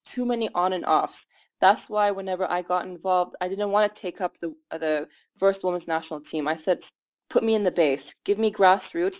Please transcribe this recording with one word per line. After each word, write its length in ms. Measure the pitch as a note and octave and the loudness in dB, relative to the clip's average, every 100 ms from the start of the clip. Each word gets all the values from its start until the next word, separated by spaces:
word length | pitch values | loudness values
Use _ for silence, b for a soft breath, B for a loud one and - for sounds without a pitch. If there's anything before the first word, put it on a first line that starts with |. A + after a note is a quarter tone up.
too 220 | - B3+ A#3+ | -10 -4 -2
many 240 | A#3 A3 F3 | -2 -2 0
on 180 | F#3 | 0
and 100 | F3+ | 0
offs. 440 | - D3+ - - - b b _ | 2 2 0 -6 -18 b b _
That's 280 | F#3 A3+ - | 2 4 0
why 200 | G#3 G#3 | 0 0
whenever 400 | F#3+ F#3+ F3+ F#3 | 0 -4 -2 -2
I 140 | F3+ | -2
got 240 | F3+ F3+ F3+ | -2 -2 -2
involved, 480 | F3+ F#3+ F3+ F3 - | -6 0 0 0 -4
I 100 | F3+ | -6
didn't 200 | F#3+ G3+ | -2 0
wanna 200 | G#3 G#3 | 2 2
take 300 | - F3+ E3+ | -2 -8 -4
up 200 | F#3 - | -6 -6
the, 160 | E3 D3+ - | -10 -10 -12
uh, 80 | D#3+ | -6
the 280 | D#3 D3+ D#3+ b b _ | -2 -2 -4 b b _
first 260 | G3 G3 | 2 2
women's 240 | F#3 F3 E3+ | 0 -2 -2
national 340 | D#3+ D#3+ D3+ | -4 -4 -10
team. 260 | - D#3 D3 | -6 -4 -4
I 80 | E3 | -2
said, 220 | G3 E3+ | 0 -2
"S-, 140 | - - _ _ - | -4 -16 _ _ -2
put 140 | A3+ | 0
me 100 | A3 | 2
in 100 | A3 | 2
the 80 | G3 | 2
base, 440 | F3 D3 C3+ - - - | 2 2 0 -4 -6 -2
give 140 | G3+ | 0
me 120 | A3 | 0
grassroots, 680 | A3 F#3+ G3 - E3 F3+ | 4 4 4 0 -2 -2